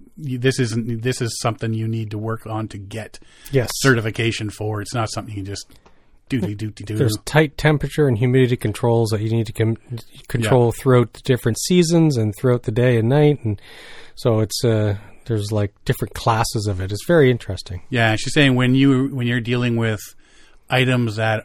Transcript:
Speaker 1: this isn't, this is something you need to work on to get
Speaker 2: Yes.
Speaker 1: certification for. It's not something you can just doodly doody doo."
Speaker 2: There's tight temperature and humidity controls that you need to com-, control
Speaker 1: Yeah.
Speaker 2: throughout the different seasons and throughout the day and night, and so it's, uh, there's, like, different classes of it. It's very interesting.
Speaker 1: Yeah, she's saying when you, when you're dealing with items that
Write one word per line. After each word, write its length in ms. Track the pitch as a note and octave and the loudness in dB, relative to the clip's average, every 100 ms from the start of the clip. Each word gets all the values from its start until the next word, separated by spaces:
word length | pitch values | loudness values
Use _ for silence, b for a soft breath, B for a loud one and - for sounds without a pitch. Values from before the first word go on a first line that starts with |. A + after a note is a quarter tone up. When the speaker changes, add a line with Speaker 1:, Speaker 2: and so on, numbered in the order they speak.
| - - | -20 -14
Speaker 1:
this 440 | D3 B2+ C3 C3 | -8 -2 0 0
isn't, 420 | A#2+ A2+ A2+ A#2 | 0 -2 -4 -4
this 180 | B2 B2+ | -4 -4
is 160 | A#2 - | -6 -4
something 340 | A#2 A2 A2+ | -4 -4 -4
you 140 | A2+ A2 | -4 -4
need 240 | A2+ A2 | -4 -6
to 60 | G#2+ | -6
work 280 | A2 A2+ A2 | -6 -8 -6
on 220 | A2 G#2+ | -8 -8
to 100 | G#2 | -10
get 400 | G2 A2 G#2+ - B B B | -12 -12 -12 -16 B B B
Speaker 2:
Yes. 180 | C3+ A2 | 0 0
Speaker 1:
certification 760 | - C#3 A#2 A2 A2 A2+ - G#2+ | 2 2 4 0 -2 -2 -2 -6
for. 320 | - G#2+ G#2 | -6 -6 -6
It's 140 | G#2 | -6
not 160 | B2 A2 | -4 -4
something 240 | - G2+ | -6 -8
you 80 | G#2 | -10
can 40 | G2 | -10
just 200 | G2 - b b b b b - | -10 -14 b b b b b -6
doodly 260 | C3 - G2+ | -4 -4 -4
doody 280 | A2 - | -8 -10
doo." 100 | G#2 G#2+ | -6 -2
Speaker 2:
There's 220 | G#2+ G#2+ | 0 -2
tight 340 | - D3+ D#3 - | 0 2 2 2
temperature 480 | D3+ D3 C#3 - C#3+ | 2 2 0 0 2
and 100 | A2+ | 2
humidity 400 | B2+ C3 B2 B2 | 2 4 4 2
controls 520 | A2+ G2+ A#2+ A#2 A2 | -2 -2 2 2 2
that 100 | G#2+ | 0
you 100 | A2 | 0
need 160 | A#2 A2 | -2 -2
to 60 | |
com-, 240 | - A2+ A2+ - A#2+ - - - | 0 0 -2 -6 -14 -14 -20 -6
control 380 | A#2+ G#2+ B2+ A#2+ | -2 2 4 4
Speaker 1:
Yeah. 140 | - | 2
Speaker 2:
throughout 320 | C3+ B2 A#2+ | 4 4 4
the 80 | - | -2
different 360 | - B2 B2 A2 | -2 0 0 -2
seasons 580 | - F3+ E3 E3+ D#3+ B2+ | 2 4 4 4 4 2
and 160 | A2 - | -2 0
throughout 260 | B2+ B2 | 0 0
the 80 | - | 0
day 280 | A2 B2 A#2+ | 0 2 4
and 100 | A2+ | 4
night, 320 | C#3+ D3+ C#3+ | 4 4 2
and 160 | A2+ G2+ B B B B B | -2 -6 B B B B B
so 240 | - B2+ A2 | -4 0 2
it's, 260 | - - | 0 0
uh, 300 | A#2+ A2 G#2 G2+ B B - | 0 2 0 -2 B B -4
there's, 240 | A2 G2+ | -4 -2
like, 240 | G#2+ G2+ - | -2 -2 -4
different 300 | - A#2 A#2+ | -4 -4 -6
classes 540 | - - A2+ A2+ A2+ G#2 | -4 0 0 0 -2 -4
of 120 | F#2 | -4
it. 120 | F#2 | -6
It's 120 | G#2 | -6
very 280 | - E3+ C3 | 2 4 6
interesting. 500 | A#2+ - F2+ - F2+ - | 2 -4 -10 -10 -12 -6
Speaker 1:
Yeah, 240 | B2 A2+ | 0 2
she's 180 | A2 - | 0 0
saying 220 | D#3 C#3 | 2 2
when 220 | B2+ B2 C3 | 4 2 4
you, 320 | C#3 B2+ C3+ | 4 2 0
when 180 | C#3 A#2+ | -2 -2
you're 140 | B2 | -2
dealing 340 | A2+ B2 B2 A#2 | -2 -2 0 0
with 220 | A2+ G#2+ - b b b b b - | -2 -4 -8 b b b b b -2
items 480 | B2+ B2+ B2+ A#2 G#2+ | 0 2 2 0 -2
that 280 | A2 A2 | -2 -2